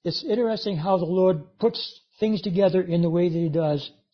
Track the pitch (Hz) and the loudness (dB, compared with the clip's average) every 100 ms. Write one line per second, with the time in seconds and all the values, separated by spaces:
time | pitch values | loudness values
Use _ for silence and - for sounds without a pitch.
0 | 170 - 320 233 226 214 214 170 180 190 | -8 -6 -4 -2 0 -2 -4 -4 0 0
1 | 165 185 185 160 - - 226 226 - - | 0 2 2 2 -6 -2 -2 -2 -12 -16
2 | _ - 220 208 202 180 196 185 180 170 | _ -4 -2 -2 -2 2 4 2 2 2
3 | 170 175 180 165 170 160 156 147 - _ | 2 2 2 0 0 0 0 -2 -6 _
4 | _ | _